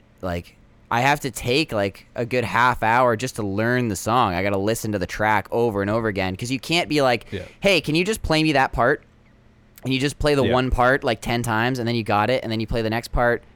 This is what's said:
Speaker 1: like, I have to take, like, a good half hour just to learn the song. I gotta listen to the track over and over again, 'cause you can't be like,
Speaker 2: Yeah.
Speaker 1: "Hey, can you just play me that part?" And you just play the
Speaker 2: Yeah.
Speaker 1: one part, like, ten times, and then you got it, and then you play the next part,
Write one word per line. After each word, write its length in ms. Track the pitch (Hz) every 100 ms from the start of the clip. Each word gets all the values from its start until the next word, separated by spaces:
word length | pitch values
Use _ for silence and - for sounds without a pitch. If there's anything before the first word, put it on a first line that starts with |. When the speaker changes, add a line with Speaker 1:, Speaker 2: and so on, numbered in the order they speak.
| _ _
Speaker 1:
like, 340 | 92 87 - - - _ -
I 80 | 117
have 200 | 135 147
to 100 | 135
take, 400 | - 123 135 160
like, 340 | 110 101 - - -
a 100 | 117
good 180 | 123
half 400 | 107 113 123 117
hour 320 | 113 120 127 110
just 220 | 127 -
to 60 |
learn 440 | 101 98 117 127 120
the 80 | 92
song. 380 | 107 123 107
I 100 | 87
gotta 140 | 98 101
listen 340 | 101 113 110
to 80 | 101
the 60 | 87
track 420 | - 107 104 -
over 300 | 117 117 101
and 80 | 98
over 200 | 113 110
again, 260 | 98 92 92
'cause 160 | 120
you 80 | 131
can't 300 | - 170 -
be 120 | 147
like, 260 | 131 120 -
Speaker 2:
Yeah. 100 | 95 - -
Speaker 1:
"Hey, 180 | 196 175
can 160 | 151 156
you 80 |
just 180 | 185 220
play 220 | - 156
me 80 | 156
that 200 | 135 131
part?" 300 | - 120 - - _ _ _ _ _ _ - 127
And 80 |
you 80 | 131
just 180 | 143 -
play 160 | 151 139
the 80 | 110
Speaker 2:
Yeah. 80 |
Speaker 1:
one 160 | 127 127
part, 340 | 127 123 143
like, 180 | 135 113
ten 220 | - 120
times, 360 | 117 110 123 127
and 80 | 113
then 80 | 120
you 80 |
got 260 | 110 104 110
it, 140 | 131
and 80 | 113
then 80 | 113
you 80 | 110
play 140 | 117
the 80 | 110
next 200 | 113 -
part, 280 | - 120 120 -